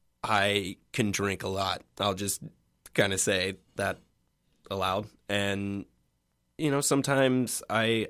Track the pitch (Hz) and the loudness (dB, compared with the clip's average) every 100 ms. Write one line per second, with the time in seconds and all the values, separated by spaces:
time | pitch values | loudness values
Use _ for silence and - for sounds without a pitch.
0 | _ _ - 104 101 101 92 - _ - | _ _ 0 2 2 2 -2 -10 _ -2
1 | 107 98 101 95 98 95 95 90 - - | -2 0 -2 -2 -4 -2 -2 -4 -8 -4
2 | 101 95 101 - 110 _ _ _ - - | -2 -2 -4 -6 -8 _ _ _ -6 0
3 | 104 95 - 95 92 95 _ - 98 90 | 2 2 0 0 0 -6 _ -4 -4 -4
4 | _ _ _ _ _ _ - 98 92 98 | _ _ _ _ _ _ -8 -4 -2 -2
5 | 110 _ - 101 101 98 101 101 - _ | -4 _ -4 -2 0 -2 -4 -6 -10 _
6 | _ _ _ _ _ - 156 139 - 139 | _ _ _ _ _ -4 0 0 2 2
7 | 135 139 131 127 117 - - 107 113 113 | 2 4 4 4 0 -4 -2 0 2 2
8 | 104 | 0